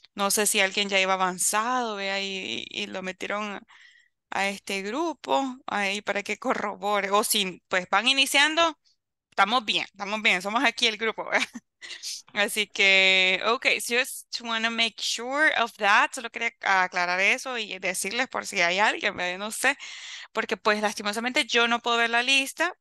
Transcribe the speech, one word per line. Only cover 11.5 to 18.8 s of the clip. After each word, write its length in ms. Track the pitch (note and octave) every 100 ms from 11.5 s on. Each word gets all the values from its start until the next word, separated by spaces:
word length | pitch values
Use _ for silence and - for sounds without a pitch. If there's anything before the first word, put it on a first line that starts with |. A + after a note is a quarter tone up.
| A#3+ - _ - - - - -
Así 320 | G#3+ G3+ G#3+ G#3
que, 720 | - G3 F#3+ F#3+ F#3+ F#3 F#3 G#3+
ok, 200 | B3+ C#4 D3 -
just 520 | A#3+ C4+ - - -
wanna 300 | A#3 A3+ A3+
make 260 | A3+ A3+ -
sure 520 | - - A#3+ C#4 D#4 -
of 120 | A3+ -
that. 320 | G3+ A3 D4+
Solo 160 | - A3+
quería 220 | - A#3 -
aclarar 580 | - F#3+ F#3 F#3 F3 F3+
eso 380 | G3+ B3+ C4+ B3
y 200 | G#3 F#3
decirles 500 | F#3+ F#3+ F#3+ A#3 C4
por 180 | G#3 G3+
si 140 | G3
hay 180 | E3+ F#3